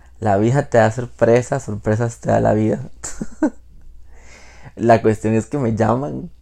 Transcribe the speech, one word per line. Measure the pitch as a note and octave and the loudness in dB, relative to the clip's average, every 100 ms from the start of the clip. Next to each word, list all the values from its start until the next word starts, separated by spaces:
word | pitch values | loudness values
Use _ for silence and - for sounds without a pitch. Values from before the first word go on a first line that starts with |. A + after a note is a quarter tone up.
| - - | -20 -6
"La | G#2+ G2 | 0 2
vida | A2+ C#3 C#3 | 2 2 2
te | A#2 | 2
da | A2 | 2
sorpresas, | A2 B2 - A#2 A#2+ A#2+ C#3 | 0 -8 0 4 4 2 -6
sorpresas | - G#2 A2 G#2+ A#2+ - | -6 -6 -2 -2 -2 -4
te | - | -2
da | A2 | 0
la | A2 | 2
vida". | G#2+ A2 - B2+ - - - - - | 2 0 -2 -6 -14 -12 -10 -8 -4
<laughs> | D4+ - - - - - - - - - - - - - | -4 -4 -20 -20 -20 -20 -20 -20 -20 -20 -20 -20 -16 -2
La | A2+ A2 | 4 4
cuestión | A2 G#2 A2 | 4 0 0
es | A2 G#2+ | 0 0
que | C#3+ | -2
me | A#2 | -2
llaman, | A2 A2 B2 D3 C3+ E3+ - | 0 0 0 -4 -10 -12 -18